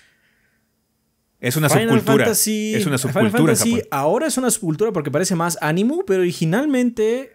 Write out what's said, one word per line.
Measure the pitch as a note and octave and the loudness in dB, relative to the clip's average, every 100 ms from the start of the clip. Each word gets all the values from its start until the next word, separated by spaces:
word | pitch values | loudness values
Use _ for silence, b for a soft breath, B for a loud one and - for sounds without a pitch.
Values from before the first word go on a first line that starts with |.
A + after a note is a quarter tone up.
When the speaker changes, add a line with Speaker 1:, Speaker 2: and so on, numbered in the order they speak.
| b b b b b b b _ _ _ _ _ _ _ | b b b b b b b _ _ _ _ _ _ _
Speaker 1:
Es | B2 | -4
una | D3+ D3+ | 0 2
Speaker 2:
Final | D#3+ A3+ | 2 4
Speaker 1:
subcultura. | A3+ G#3+ A3 | 2 4 4
Speaker 2:
Fantasy, | - G3+ - G#3+ G#3+ | 4 2 0 -2 -2
Speaker 1:
Es | A3 | -2
una | F#3 C3+ | 0 0
Speaker 2:
Final | C3 | -2
Speaker 1:
subcultura | F#3 A3 F#3+ D#3 | 0 2 2 2
en | A3 | 2
Speaker 2:
Fantasy | A#3 A#3 | 2 0
Speaker 1:
Japón. | - | -2
Speaker 2:
ahora | C#3+ D3 G#3+ D#4 | -2 0 0 0
es | B3+ | -2
una | B3+ | -2
subcultura | - E3+ D3+ A3 | -2 -2 -2 -2
porque | F#3 D3 | -2 -2
parece | C#3+ F#3 F3 | -2 -2 -2
más | E3+ D#3+ | -2 -4
Animu, | D3+ E3 A3 E4 | -2 0 0 -2
pero | G4 F#3+ | -2 0
originalmente, | F3+ - D#3+ G3 D4+ B3+ B3 A3+ G#3+ A#3+ C4+ | 0 0 -2 0 0 0 0 0 -2 -2 -6